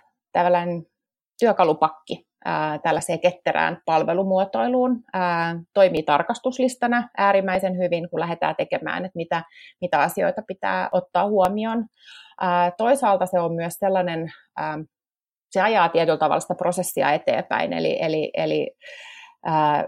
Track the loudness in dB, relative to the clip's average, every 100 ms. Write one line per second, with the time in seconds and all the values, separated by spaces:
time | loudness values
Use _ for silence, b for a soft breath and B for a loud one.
0 | _ _ _ 0 2 2 0 -6 -8 _
1 | _ _ _ 0 0 4 2 2 0 -2
2 | -12 -12 _ _ -6 -4 -2 -2 0 0
3 | -2 0 0 0 -2 0 0 -2 0 0
4 | 2 0 0 0 0 0 0 0 0 -2
5 | -4 -4 -2 0 -2 -4 -4 4 4 4
6 | 2 2 2 -2 -4 0 -2 0 0 0
7 | -2 0 2 4 2 0 -2 -2 -2 -2
8 | -4 -4 -4 -2 -4 -2 -4 -4 -4 -6
9 | -6 -8 -4 -4 -6 B B _ -2 2
10 | 2 0 -2 -2 -8 -8 -4 -4 -2 -2
11 | -2 -2 0 2 2 0 -4 -4 -6 _
12 | B B B -6 0 2 2 0 2 2
13 | 4 2 2 0 0 -2 -6 -2 0 2
14 | 0 -2 -6 B B -8 -6 -6 -10 _
15 | _ _ _ _ _ 0 2 4 4 4
16 | 2 4 2 2 0 -4 -2 -2 -4 -2
17 | 0 0 0 -2 -2 -4 -2 -2 -2 -2
18 | -2 -2 -4 -4 -2 -2 -4 -8 B B
19 | B B B _ -2 2 2 2